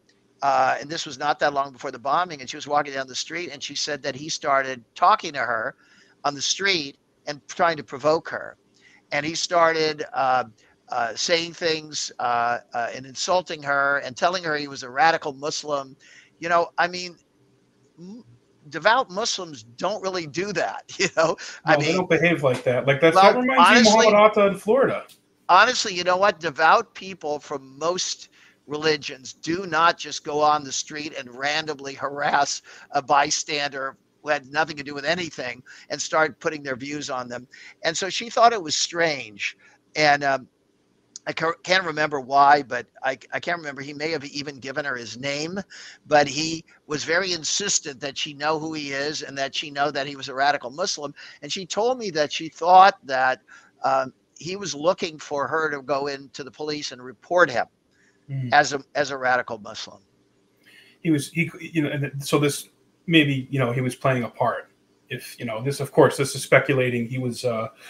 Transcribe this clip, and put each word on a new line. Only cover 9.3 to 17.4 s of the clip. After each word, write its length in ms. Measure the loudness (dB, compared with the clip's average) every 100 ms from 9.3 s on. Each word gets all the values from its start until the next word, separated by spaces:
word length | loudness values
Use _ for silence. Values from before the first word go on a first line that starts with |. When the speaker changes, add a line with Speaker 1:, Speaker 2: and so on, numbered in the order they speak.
Speaker 1:
started, 720 | -6 0 4 4 4 0 -2 -6
uh, 300 | -2 2 2 0 -10 _ _ -8
uh, 260 | -4 -4 -4
saying 380 | 0 0 -2
things, 580 | -4 -4 -4 -6 -10 -10 -4
uh, 400 | -2 0 0 -2 -6
uh, 160 | -6 -6
and 120 | -8 -12
insulting 580 | -8 -2 0 -2 -6
her 360 | -2 2 2 0
and 160 | -4 -2
telling 280 | 0 0
her 120 | -4 -4
he 120 | -6
was 160 | -10
a 60 | -6
radical 440 | 2 4 4 -2
Muslim. 640 | -6 -6 -6 -4 -6 -6 -16 _ -20 _ _
You 100 | 0
know, 200 | 2 2 0
I 100 | -2
mean, 280 | -4 -10 -14 _ _